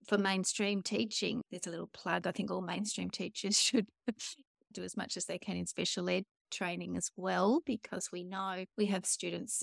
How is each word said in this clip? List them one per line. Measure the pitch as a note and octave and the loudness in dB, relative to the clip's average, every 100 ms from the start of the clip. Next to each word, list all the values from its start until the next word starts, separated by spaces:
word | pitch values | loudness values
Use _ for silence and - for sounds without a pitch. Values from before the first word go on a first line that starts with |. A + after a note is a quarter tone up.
for | - G3+ | 2 4
mainstream | G3 F#3+ F3+ - G3+ G3 | 4 4 2 2 2 0
teaching. | - G#3+ A3 - F#3 - - | 0 0 0 0 0 -2 -4
There's | F3+ F3 | -8 -6
a | |
little | E3 - | -6 -8
plug. | - F3+ F3+ F3 | -6 -2 0 0
I | |
think | F#3 F#3 | 0 -2
all | F#3 | -2
mainstream | F3 F3+ G#3 - F#3 | -2 -2 -2 -2 -4
teachers | - F#3 - G3 G3+ | -4 -6 -4 2 4
<laughs> | |
should | - B3 G3+ _ - - - - - _ _ | 6 4 2 _ -8 -6 -8 -10 -18 _ _
do | F#3 | -10
as | F3+ G3+ | -6 -4
much | F#3 F3+ | -4 -4
as | - | -4
they | F3+ | -4
can | - F3+ | -2 -2
in | F3 | -2
special | - F3 - F3+ | 0 0 2 2
ed | F3+ - _ - | 2 0 _ -10
training | - F3+ F3+ F3+ F3+ | -4 -2 -2 -2 -2
as | - - | -2 -2
well, | F#3 F3+ G3 D#4+ | 2 6 6 6
because | D#4 A3 - F#3 - | 2 -4 -2 -6 -4
we | F3+ | -6
know | F3+ F#3+ F#3+ F#3 F#3 - | -6 -4 -4 -4 -4 2
we | G3+ | 2
have | F#3+ - | 2 0
students | - F3+ E3+ - - | -2 -2 -4 -4 -4